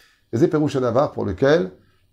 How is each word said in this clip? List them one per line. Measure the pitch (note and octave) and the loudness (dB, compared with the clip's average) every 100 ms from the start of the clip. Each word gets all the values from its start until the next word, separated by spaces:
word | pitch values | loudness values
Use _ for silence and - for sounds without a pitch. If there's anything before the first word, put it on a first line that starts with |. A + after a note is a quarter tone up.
| _ _ _ | _ _ _
Et | A#2 | 0
c'est | E3+ | 0
Pérouche | D3+ D3+ C3+ | 2 -2 -2
Adavar | B2 A2+ D3 | 0 0 -2
pour | A2+ G#2 | -2 -6
lequel, | F2+ C3+ E3 F#3 - _ _ _ | 0 2 2 0 -10 _ _ _